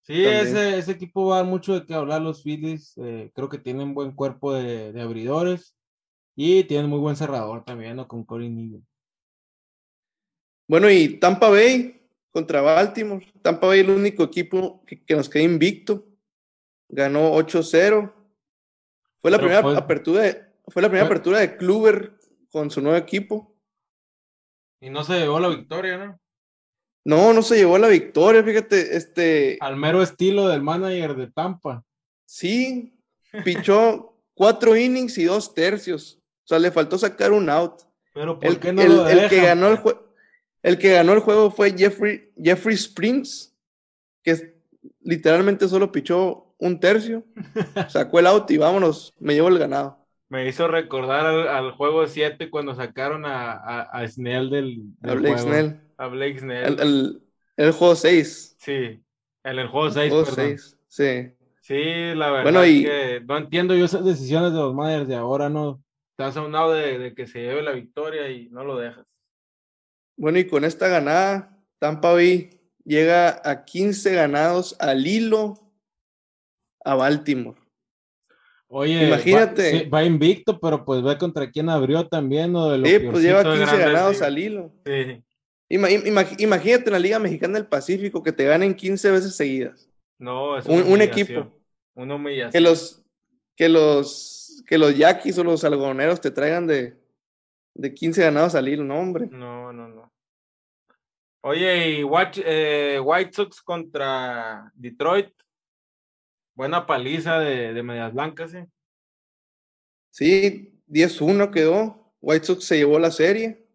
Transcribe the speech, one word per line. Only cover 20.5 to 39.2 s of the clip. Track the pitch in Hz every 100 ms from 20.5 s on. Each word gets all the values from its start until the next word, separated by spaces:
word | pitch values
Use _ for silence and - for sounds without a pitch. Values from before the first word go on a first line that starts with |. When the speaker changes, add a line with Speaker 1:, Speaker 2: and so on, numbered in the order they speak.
| _ -
Speaker 2:
fue | -
la | 196
primera | 185 208
Speaker 1:
fue | 160
Speaker 2:
apertura | 165 208
de | 190 -
Kluber | 180 214 220 208 - _ _ _ _
con | 156 147
su | 151
nuevo | 139 170
equipo. | 165 196 196 214 - _ _ _ _ _ _ _ _ _ _ _ _ _
Speaker 1:
Y | 131
no | 143
se | 147 180
llevó | 151 156
la | 175
victoria, | 156 - 160 185 185
¿no? | 202 180 _ _ _ _ _ _ _ _ 147
Speaker 2:
No, | 156 214
no | 226
se | 220 226
llevó | 180 185
la | 226
victoria, | 180 - 147 185 220
fíjate, | 220 214 220 202 156 165
este | 165 - 170 151 135 -
Speaker 1:
Al | 147 135
mero | 151 175
estilo | 185 - 185 202 190
del | 151
manager | 143 175 190 180 160 135
de | 123
Tampa. | - 175 180 151 120 _ _ _ _ _
Speaker 2:
Sí, | - 170 233 262 254 233 _ _ _ _ 214
pichó | 180 180 180 208 226 214 - _ _
<laughs> | -
cuatro | 202 226 233 220
innings | 247 254 247 220
y |
dos | 170 202 208
tercios. | - 175 208 190 160 - _ _ _
O | _
sea, | 165
le | 175
faltó | 170 151 185
sacar | 202 - 202
un | 208 165
out. | 151 170 - _ _ _
Speaker 1:
Pero | 143 156 156
¿por | 147
Speaker 2:
El, | 170
Speaker 1:
qué | 175
no | 185
Speaker 2:
el, | 185 170
Speaker 1:
lo | 165
Speaker 2:
el | 180